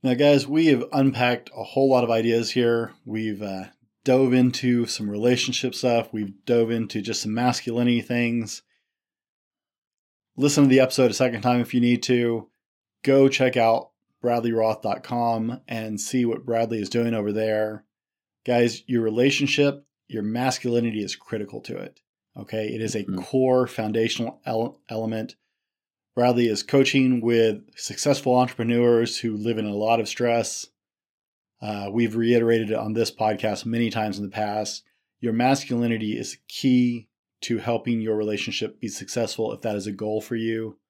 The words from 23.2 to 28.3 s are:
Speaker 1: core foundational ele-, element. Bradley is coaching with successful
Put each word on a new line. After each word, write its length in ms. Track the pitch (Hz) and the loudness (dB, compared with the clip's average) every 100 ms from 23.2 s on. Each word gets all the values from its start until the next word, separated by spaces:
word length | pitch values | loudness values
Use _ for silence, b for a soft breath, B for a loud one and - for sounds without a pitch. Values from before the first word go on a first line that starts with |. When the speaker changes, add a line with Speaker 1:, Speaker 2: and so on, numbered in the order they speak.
Speaker 1:
core 460 | 90 131 131 127 123 | -2 2 4 2 2
foundational 720 | - 107 107 113 - 117 - - | -2 -2 0 0 -2 -6 -8 -6
ele-, 340 | 113 120 - _ | -4 -4 -8 _
element. 480 | 110 113 110 113 - _ _ _ _ _ _ _ | -6 -6 -6 -8 -14 _ _ _ _ _ _ _
Bradley 320 | - 123 120 120 | 0 2 4 2
is 160 | 107 | 0
coaching 580 | - 139 131 139 131 123 | 0 2 4 4 2 2
with 420 | 113 117 113 107 - - | 2 4 2 0 -10 -14
successful 580 | - - 147 139 135 | -12 -4 0 0 2